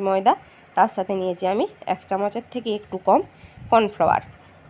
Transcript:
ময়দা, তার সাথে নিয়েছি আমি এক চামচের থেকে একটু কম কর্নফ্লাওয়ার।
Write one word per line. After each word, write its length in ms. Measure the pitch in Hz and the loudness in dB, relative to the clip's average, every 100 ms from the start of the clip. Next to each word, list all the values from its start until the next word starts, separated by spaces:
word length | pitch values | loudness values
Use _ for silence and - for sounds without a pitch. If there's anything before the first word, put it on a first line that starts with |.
| 190 | -2
ময়দা, 260 | 190 196 381 - - - - | 2 2 0 -4 -20 -6 0
তার 140 | 214 - | 0 0
সাথে 180 | 185 196 | -4 -4
নিয়েছি 220 | 185 175 185 | -4 -2 -2
আমি 120 | 202 403 - - | -2 -4 -6 -8
এক 60 | 185 - | -8 -4
চামচের 360 | 190 202 226 233 | -4 -2 -6 -10
থেকে 160 | 247 233 208 | -10 -6 -8
একটু 160 | 208 185 196 | -8 -4 2
কম 140 | 240 403 - - - - | 2 0 -12 -20 -20 0
কর্নফ্লাওয়ার। 500 | 226 208 - 160 - - - - - | 2 2 0 0 0 -2 -16 -20 -20